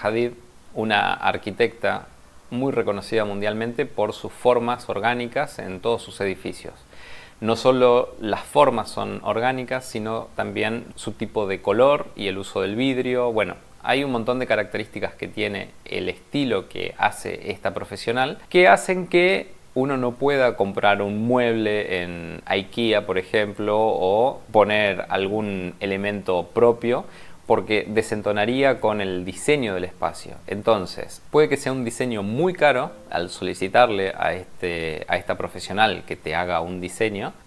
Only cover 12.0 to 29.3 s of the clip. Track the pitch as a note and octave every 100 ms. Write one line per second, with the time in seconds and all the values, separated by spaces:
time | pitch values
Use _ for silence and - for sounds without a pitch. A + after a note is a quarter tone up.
12 | - - G2 F#2+ G2 G2+ F#2+ G#2+ C3+ B2+
13 | B2+ B2 B2 A2 F#2 - - - A#2+ C3
14 | C#3 A#2+ A2 B2+ A#2+ G#2+ G2+ G#2+ A2 G#2
15 | F#2+ - F#2 G#2+ G#2 G2 F#2+ - - F#2+
16 | F2+ F2+ - C#3+ C3+ G2 - F#2 F2+ -
17 | G2+ - F#2+ F2+ - G2 G2 F2+ G2+ G#2
18 | - B2 C3 F#3+ - F3+ F#3 G3 G3 F#3
19 | F3+ F3 F3+ G3 - - - B2+ C3+ C3+
20 | B2 A#2+ C#3 C#3 B2 A2 G2 G2 G2+ G2+
21 | G2+ G#2 A2+ B2 A#2+ A2+ G#2+ G#2 - F#2
22 | F2 E2+ E2 E2 - G2 G2 - A#2 G#2
23 | G2+ F#2+ - A2 G#2 G2+ G#2+ G#2+ A2 -
24 | F#2 G#2 B2+ - - A2 G2+ G#2+ G#2 F2+
25 | - F#2+ G2 G#2+ G#2 G2 F2+ F2+ G2+ G2
26 | G#2 G#2 F#2+ F2+ F2 A#2 A#2 A#2 A#2 C3
27 | - - - - - A2 G2 G#2+ - G#2+
28 | - G#2+ G#2 G#2 G#2+ C3 C#3 B2 A2 G#2+
29 | F#2+ F2+ F2+